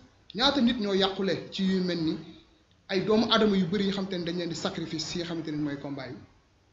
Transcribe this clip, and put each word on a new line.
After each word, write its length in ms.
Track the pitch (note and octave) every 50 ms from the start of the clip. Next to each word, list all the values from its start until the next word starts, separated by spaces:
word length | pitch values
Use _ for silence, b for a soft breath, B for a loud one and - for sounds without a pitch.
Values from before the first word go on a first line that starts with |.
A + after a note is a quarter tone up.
| - - _ _ _ - -
Ñaata 260 | G3 C4 C#4+ C4+ D4
nit 180 | A#3 A#3+ B3 G#3+
ñoo 140 | G#3 G3+ F#3+
yàqule 560 | F#3+ F#3+ F#3+ - G3+ G3 F#3+ D#3 - - -
ci 120 | - - F#3+
yu 200 | F#3 F#3+ F#3 F3+
mel 160 | F3 E3+ E3 D#3+
ni 140 | D#3+ D#3+ - - - - - - _ _ _ _ _ _ _ _
ay 140 | - G3 F#3+ -
doomu 200 | G#3 G#3+ A3 A#3 A3+
aadama 240 | A3 G#3+ G#3+ G#3 G3
yu 80 | F#3+ F#3
bëri 180 | D#3+ G3+ G3+ G3
yi 60 | G3
xamante 220 | F#3+ G3 F#3+ F#3+ F#3+
ni 60 | F3 E3+
dañ 140 | E3+ F3
leen 120 | F3+ E3+ E3
di 60 | D#3
sacrifice 500 | - - F#3 - E3 E3 D#3 E3 D3+ -
si 120 | - - F3
nga 60 | E3+
xamante 240 | E3+ E3+ E3 D3+ D#3
ni 60 | D3+
mooy 200 | D3 D3+ C#3+ C#3 C#3
combat 300 | D3 C#3+ C#3 C3+ C3 A#2+
yi. 80 | G#2+ G2+ - - _ _ _ _ _ _ _ _